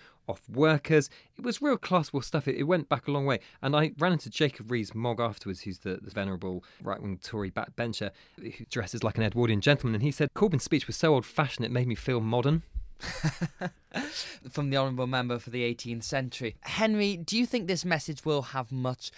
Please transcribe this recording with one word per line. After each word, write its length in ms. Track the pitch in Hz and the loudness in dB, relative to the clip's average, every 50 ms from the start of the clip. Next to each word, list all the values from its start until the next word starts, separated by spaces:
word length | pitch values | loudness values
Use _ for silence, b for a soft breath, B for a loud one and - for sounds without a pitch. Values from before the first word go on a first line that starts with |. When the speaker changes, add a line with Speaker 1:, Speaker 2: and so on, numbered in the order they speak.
| B B B B B | B B B B B
Speaker 1:
off 200 | - 117 - _ - | -8 -8 -8 _ -6
workers. 600 | 110 131 156 156 156 143 - - 160 151 135 - B B B B B - | 2 4 4 6 4 4 4 6 4 4 4 4 B B B B B -6
It 60 | - | -4
was 180 | 240 - - | -4 -2 0
real 160 | 285 294 247 - | 2 2 2 2
class 340 | - - 185 175 147 - | 2 2 2 2 2 2
war 100 | - 135 | -2 -4
stuff. 240 | - - - 151 - | -2 0 -2 -2 0
It, 100 | 139 135 | 0 0
it 80 | - 139 | 0 2
went 240 | 156 185 165 - - | 2 2 0 2 0
back 200 | 147 - - 147 | -2 -2 0 -2
a 20 | |
long 140 | 143 143 139 | 0 0 2
way. 160 | 139 123 - B B B B | 2 0 0 B B B B
And 120 | - 135 147 | -2 2 2
I 180 | 151 160 147 - 143 | 4 2 2 2 2
ran 140 | 165 185 | 2 4
into 160 | 175 143 - 110 | 4 2 0 -4
Jacob 420 | - - 156 135 - - 104 110 | 0 0 0 0 0 -4 -6 -2
Rees-Mogg 500 | 123 117 104 95 - 110 117 120 113 120 | -2 -2 -2 -2 -4 -2 -2 0 0 0
afterwards, 420 | 117 110 104 - - 98 92 - | 0 -2 -2 -4 -8 -8 -8 -6
who's 160 | - 101 90 - | -8 -10 -10 -6
the, 220 | - 95 92 - | -6 -6 -6 -6
the 80 | - 101 | -8 -8
venerable 540 | - 104 98 98 95 87 98 92 92 90 B B B B | -4 -4 -2 -2 -2 -4 -4 -4 -6 -6 B B B B
right-wing 360 | - - - - 123 101 95 87 | -6 -6 -6 -4 -4 -6 -6 -6
Tory 280 | - - 117 104 101 92 | -8 -8 -6 -4 -4 -4
backbencher 600 | - 113 113 - - - 120 117 110 - 107 101 B B B B B | -4 -4 -6 -6 -4 -4 -4 -4 -4 -4 -6 -6 B B B B B
who 280 | B - 110 - - 113 - | B -14 -12 -12 -12 -12 -6
dresses 320 | - 123 101 - - 113 | -4 -4 -4 -4 -4 -2
like 140 | 113 110 - | -2 0 2
an 60 | 117 | 2
Edwardian 400 | 110 104 - 120 120 113 107 101 | 0 2 4 2 4 4 4 4
gentleman. 320 | - 143 143 - - 117 110 | 4 4 4 4 2 0 0
And 80 | 98 | 2
he 80 | 123 147 | 0 0
said, 180 | 135 - 147 135 - | 2 0 -2 -2 2
"Corbyn's 300 | - 202 214 165 127 - | 2 2 4 4 2 2
speech 220 | - 165 143 - | 2 0 0 0
was 100 | - - | -2 -2
so 180 | - - 160 147 | 2 4 4 4
old-fashioned 500 | 127 - - - 160 151 127 - - 117 | 4 2 0 0 0 0 0 0 -4 -4
it 60 | 131 | 0
made 160 | 127 123 123 | 0 0 2
me 80 | 123 110 | 0 0
feel 260 | - - 139 127 117 | -2 0 0 2 2
modern." 420 | 110 110 117 123 120 143 160 160 - - - - - - - - | 2 2 2 4 4 4 2 2 0 -2 -6 -8 -6 -8 -14 -12
Speaker 2:
<laughs> 1500 | - - - - - 156 - - 170 - - - 185 - - _ _ _ - - 285 294 - - - - - - - 127 | -10 -8 -6 -2 -2 -2 -2 -2 -6 -6 -6 -8 -8 -8 -8 _ _ _ -6 -6 -6 -6 -6 -8 -8 -8 -12 -14 -14 -8
From 200 | - 151 143 139 | -4 -2 0 2
the 60 | 139 | 2
Honourable 300 | 135 135 135 127 127 127 | 2 2 2 0 0 -2
Member 320 | 127 131 127 123 123 120 117 | 0 0 0 0 0 -2 -2
for 120 | - 120 | -4 -6
the 120 | 117 123 | -2 0
eighteenth 400 | 120 120 120 - - 120 117 117 | 0 0 0 -2 -6 -6 -6 -6
Century. 540 | - - 147 135 131 123 - - 127 110 - - | -6 -2 -2 -2 -2 -4 -6 -6 -6 -6 -6 -8
Henry, 560 | - - - 185 220 220 214 208 202 202 202 | -10 -6 0 2 2 4 4 4 2 2 0
do 220 | 170 165 - 202 226 | -2 -4 -2 2 2
you 80 | 247 | 2
think 200 | - - 233 175 | 2 0 -2 0
this 180 | 180 185 143 - | 0 -2 0 0
message 400 | 180 165 143 - 170 147 - - | 0 0 0 -2 -6 -8 -4 -2
will 180 | 156 147 143 | 0 0 0
have 280 | 127 - - 131 123 110 | -2 -2 -6 -6 -6 -4
much 400 | 135 127 127 127 127 - - - B | -4 -2 -2 -2 -4 -4 -10 -14 B